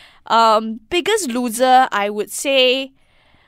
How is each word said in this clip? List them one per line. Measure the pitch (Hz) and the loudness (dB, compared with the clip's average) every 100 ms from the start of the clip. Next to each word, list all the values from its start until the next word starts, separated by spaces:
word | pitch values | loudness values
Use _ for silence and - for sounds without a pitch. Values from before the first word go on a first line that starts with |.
| - _ - | -20 _ -2
right? | 226 226 220 | 2 4 2
Um, | 220 220 - | -2 -10 -6
biggest | 349 339 427 320 | -4 0 -2 -2
loser, | 233 247 226 262 254 262 | -4 -4 0 4 4 4
I | 202 202 | -2 -4
would | 208 196 | -6 -8
say | - 294 269 254 262 269 _ _ _ _ _ | -6 -2 2 2 0 -6 _ _ _ _ _